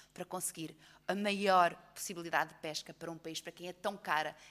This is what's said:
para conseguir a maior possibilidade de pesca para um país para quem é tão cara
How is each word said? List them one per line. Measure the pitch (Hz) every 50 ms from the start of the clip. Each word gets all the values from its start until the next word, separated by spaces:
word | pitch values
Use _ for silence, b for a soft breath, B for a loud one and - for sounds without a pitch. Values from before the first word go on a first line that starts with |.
| B B -
para | - 175
conseguir | - 175 185 170 - - 165 160 151 - B B B B B B
a | - 185
maior | 202 208 208 202 196 202 196 190 185 175 170 - - - - -
possibilidade | - - - 190 170 170 170 165 147 160 160 -
de | -
pesca | - 156 151 - - - 160
para | - - 170
um | 160
país | - - 165 160 -
para | - 175
quem | - - 175
é | 180 175
tão | - - 208 202
cara | - - 190 156 151 156 151 - B B B